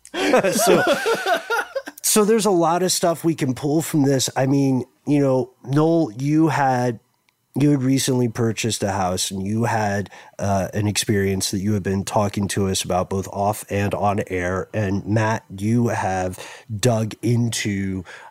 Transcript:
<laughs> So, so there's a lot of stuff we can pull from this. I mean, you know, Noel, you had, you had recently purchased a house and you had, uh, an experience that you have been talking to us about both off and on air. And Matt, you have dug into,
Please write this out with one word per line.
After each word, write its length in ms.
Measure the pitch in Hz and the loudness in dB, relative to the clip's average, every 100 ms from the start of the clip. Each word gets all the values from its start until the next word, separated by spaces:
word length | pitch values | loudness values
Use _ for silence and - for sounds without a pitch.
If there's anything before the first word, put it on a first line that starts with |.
| - | -10
<laughs> 400 | 330 370 262 196 | -4 2 2 2
So, 300 | 180 - 175 - 285 605 466 - 349 - 453 - 539 - - | 2 2 4 2 0 0 -2 0 -2 -2 -4 -4 -8 -12 -8
so 220 | - - | 0 2
there's 220 | 208 226 202 | 4 4 4
a 40 | |
lot 320 | 180 165 175 | 2 2 2
of 80 | 180 | 0
stuff 320 | - 175 160 | 0 0 0
we 100 | 165 | 0
can 200 | 160 143 | 0 -2
pull 280 | 123 147 151 | -2 0 0
from 200 | 156 160 | 2 2
this. 280 | 139 135 - - | 4 2 0 0
I 100 | 135 | 2
mean, 380 | 139 139 131 120 _ - | 2 2 0 -2 _ 0
you 120 | 147 | 2
know, 300 | 139 131 123 _ | 4 2 0 _
Noel, 480 | - 139 156 165 151 107 | -4 2 4 4 0 -2
you 320 | 139 156 160 | 0 2 4
had, 520 | 131 135 127 123 113 _ _ _ _ _ - | 4 2 2 0 -2 _ _ _ _ _ 0
you 140 | 143 | 2
had 120 | 147 | 4
recently 460 | 127 135 - 127 123 | 2 0 2 0 0
purchased 540 | 110 113 104 117 104 | 0 -2 0 -2 -2
a 80 | 101 | -2
house 380 | 98 92 92 - | 0 0 -2 -4
and 120 | 98 | -4
you 200 | 95 110 | -4 0
had, 460 | 113 110 107 101 95 - - - | 0 0 0 -2 -4 -10 -20 -6
uh, 300 | 98 98 90 | -2 0 0
an 120 | - 104 | -2 -2
experience 640 | 98 - 104 98 95 - | 0 0 2 2 0 -2
that 80 | 101 | -4
you 140 | 98 | -2
have 80 | 107 | -2
been 220 | 92 98 | 0 -2
talking 420 | 95 - 101 101 98 | -2 0 0 0 -2
to 200 | - 98 | 0 -2
us 140 | 95 | -2
about 260 | - 90 90 | -2 -2 -2
both 160 | 98 95 | -4 -6
off 360 | 98 101 104 - | -2 -2 -2 -4
and 220 | 101 101 | -4 -2
on 280 | 90 101 101 - | -2 0 -2 -2
air. 400 | 92 90 92 - | -4 -2 -4 -4
And 320 | 110 101 98 - | -4 -2 -2 0
Matt, 380 | 107 110 110 - 98 | 0 0 -2 -6 -6
you 300 | 101 117 117 | 0 2 0
have 500 | 92 101 95 92 92 - - - 110 | 0 -2 -2 -4 -6 -14 -18 -12 0
dug 360 | 123 113 110 - | 2 2 0 -4
into, 840 | 110 120 120 110 113 98 98 95 90 - - | 0 2 0 -2 -4 -2 -2 -6 -8 -16 -14